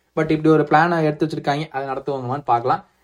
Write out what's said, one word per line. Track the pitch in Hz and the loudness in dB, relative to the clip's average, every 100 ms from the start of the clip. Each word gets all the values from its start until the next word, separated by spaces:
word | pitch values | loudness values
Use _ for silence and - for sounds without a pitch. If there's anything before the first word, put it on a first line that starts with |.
| _ 160 | _ -4
But | 156 | 0
இப்படி | 156 156 | 2 4
ஒரு | 156 | 4
பிளானை | 147 156 170 170 | 4 4 4 2
எடுத்து | 151 151 156 | 0 0 -4
வச்சிருக்காங்க, | 151 151 143 151 | -4 -4 -4 -4
அதை | 135 135 | -8 -6
நடத்துவாங்களான்னு | 131 143 135 123 143 | -6 -6 -6 -4 -6
பார்க்கலாம். | 139 120 127 170 - _ | 0 0 2 -2 -4 _